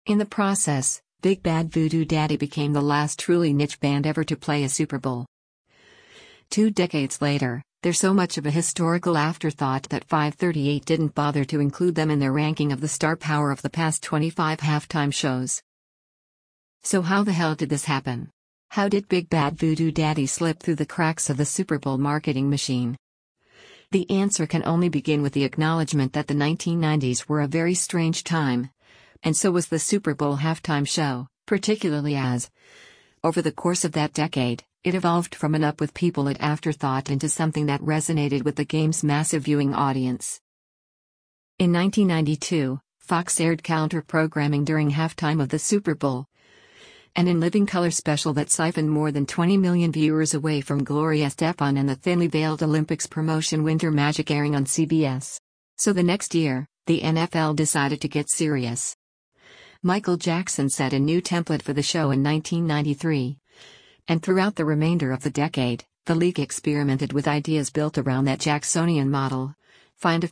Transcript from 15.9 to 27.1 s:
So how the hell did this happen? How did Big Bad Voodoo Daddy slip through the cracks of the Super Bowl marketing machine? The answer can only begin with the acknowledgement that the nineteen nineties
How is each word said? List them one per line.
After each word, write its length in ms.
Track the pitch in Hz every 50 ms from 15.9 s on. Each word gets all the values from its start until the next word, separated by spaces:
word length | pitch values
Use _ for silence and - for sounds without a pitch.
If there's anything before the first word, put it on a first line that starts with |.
| _ _ _ _ _ _ _ _ _ _ _ _ _ _ _ _ _ _
So 200 | - - - 190
how 220 | 175 165 190 202 202
the 100 | 208 185
hell 220 | 165 170 156 156
did 120 | 147 156
this 160 | 139 151 139 -
happen? 460 | - 147 135 131 135 123 120 - - _ _ _ _ _ _ _ _
How 180 | - 208 202
did 220 | 202 202 202 202 -
Big 200 | 190 180 170 -
Bad 280 | 170 160 143 143 160
Voodoo 340 | - 160 160 156 156 165 160
Daddy 340 | 156 170 156 151 151 151 139
slip 340 | 131 - - 170 165 156 -
through 160 | - - 165
the 100 | 143 151
cracks 440 | - - - 170 160 160 - - -
of 60 | 139
the 80 | 127 147
Super 340 | - - - 185 - 160
Bowl 200 | 143 - 139 135
marketing 520 | 131 143 143 147 151 - 160 135 131 135 139
machine? 460 | 143 139 - - 131 123 123 120 131 - _ _ _ _ _ _ _ _ _ _ _ - - - - - - _
The 180 | - 190 180 -
answer 380 | 196 190 196 202 - - 160
can 160 | 151 - 165 -
only 220 | - 165 170 180
begin 340 | 170 147 143 - 156 151 147
with 120 | 143 139 -
the 100 | 143 139
acknowledgement 720 | 127 - - 156 156 165 165 160 - - 143 135 131 -
that 140 | 151 147
the 60 | - 143
nineteen 460 | 147 143 147 165 - - 175 170 170
nineties 480 | 160 151 151 151 139 127